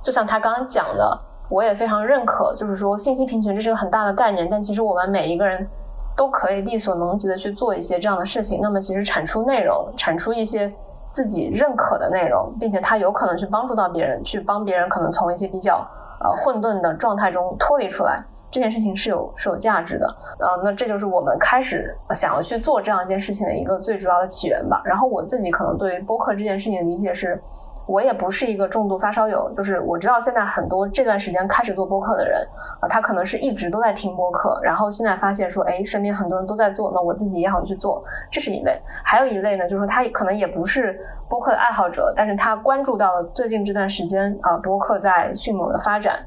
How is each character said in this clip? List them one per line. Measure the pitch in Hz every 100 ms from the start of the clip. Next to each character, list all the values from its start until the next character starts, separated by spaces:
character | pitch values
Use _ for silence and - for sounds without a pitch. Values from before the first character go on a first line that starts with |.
就 | -
像 | 247 214
他 | 220
刚 | 226
刚 | 233 254
讲 | - 165 -
的， | 208 - - - -
我 | 185
也 | 220
非 | 202 226
常 | 214
认 | 220 277 226
可， | - 185 -
就 | 214
是 |
说 | 196 202 208
信 | 240
息 | 262
平 | 262 226
权 | 208
这 | 196
是 | 220
个 | 226
很 | 202
大 | 220
的 | 208
概 | 196 233
念， | 196 170
但 | 208
其 | 208
实 | 208
我 | 220
们 | 180 190
每 | 196 160
一 | 170
个 | 196
人 | 185 196 - - - - -
都 | 269
可 | - 185
以 | 196
力 | 196 226
所 | 208
能 | 175 175 202
及 | 196
的 | 190
去 | 208
做 | 208 240
一 | 185
些 | 170 180
这 | 208
样 | 185
的 |
事 | 196 247
情。 | 208 208
那 | 208
么 | 202
其 | 196
实 | 190
产 | 202 -
出 | 160 220
内 | 240 262
容， | 180 - - -
产 | - 170
出 | 220
一 | 233
些 | 220 214 202 202 - - -
自 | -
己 | 233 180 -
认 | 196 285 226
可 | - -
的 | -
内 | 185 160
容， | 107 92 -
并 | 226
且 | 196
它 | 196 220
有 | 190
可 | 202 202
能 | 175
去 | 196
帮 | 202 254
助 |
到 | 226 185
别 | 175
人， | 143 123
去 | - 208
帮 | 196 208
别 | 208 180
人 | 180
可 | 190
能 | 165
从 | 170 175
一 | 175
些 | 190
比 | 190
较， | 190 - - - - -
呃， | - 202
混 | - 226
沌 | 220 196
的 | 170
状 | 160 233 202
态 | 202
中 | 180 180 -
脱 | - 294
离 | 196
出 | -
来， | 156 139 - - -
这 | 262
件 | 226
事 | 226
情 | 214 190
是 | 226
有， | 190 - -
是 | 208
有 | 175
价 | 214 196
值 | 170 -
的。 | - - - -
呃， | 180 180
那 | 196
这 | 202 233
就 | 202
是 | 202
我 | 180
们 | 175 156
开 | - 247
始 | 262 170 - - -
想 | 214 170
要 | 143
去 | - 233
做 | 226 254
这 | 202
样 | 196
一 | 185
件 | 190
事 | 202
情 | 202 208
的 |
一 | -
个 | - 190
最 | 196 202
主 | 190
要 | 233
的 | 185
起 | - -
源 | - -
吧。 | -
然 | - 190
后 | 262
我 | 202
自 | 202 254
己 | 185
可 | 170
能 | 175 -
对 | 196
于 | 180
播 | 196 226
客 | -
这 | 202
件 | 214 196
事 | 208
情 | 190
的 | 170
理 | 175
解 | 196
是， | 180 185 180 - - - - -
我 | 190
也 | 262
不 | - 180
是 | 196 247
一 | 202
个 | 190
重 | 226 208
度 | 190
发 | 208
烧 | 214 220
友， | 202 -
就 | -
是 | 196 185
我 | 170 170
知 | 185
道 | 240
现 | 233
在 | 226
很 | 202 196 165
多 | 185 202
这 | 233
段 | 247 202
时 | 202
间 | 180 190
开 | 185
始 | 233
做 | 190
播 | 190 196
客 | 202 190
的 | -
人， | - - - - -
啊， | -
他 | 226
可 | 220
能 | 190
是 | 190 226
一 | 269
直 | 208 175
都 | 202
在 | 226
听 | 202 202 180
播 | 180
客， | 175 190 -
然 | 170
后 | 165 208
现 | 208
在 | 220
发 | 185 202
现 | 196 185
说， | 190
哎， | - 180
身 | 196 208
边 | 202
很 | 202 180
多 | 185
人 | 190
都 | 214
在 | 214
做， | 196 214
那 | 180
我 | 175
自 | 196 208
己 | 180
也 | 185
想 | 180
去 | - 196
做， | 208 - - - -
这 | -
是 | 285
一 | 190
类。 | 135 - - -
还 | - 214
有 | 262
一 | 202
类 | 208 196
呢， | 175
就 | 196
是 |
说 | 196
他 | 247 247
可 | -
能 | 190
也 | 208 180
不 | -
是 | 196 269 220 190 - - -
播 | 240
客 | -
的 | 226
爱 | 240
好 | 220 180
者， | - - -
但 | 214
是 |
他 | 202 226 214
关 | 262 269
注 | 277 214
到 | 196
了 | 180 175
最 | - 233
近 | 220
这 | 208
段 | 196 196
时 | 196 175
间， | 196 202 202
啊， | - -
播 | 185 196
客 | - 202
在 | 202 180 -
迅 | 196 - 196
猛 | 170
的 | -
发 | - 208
展 | 208 -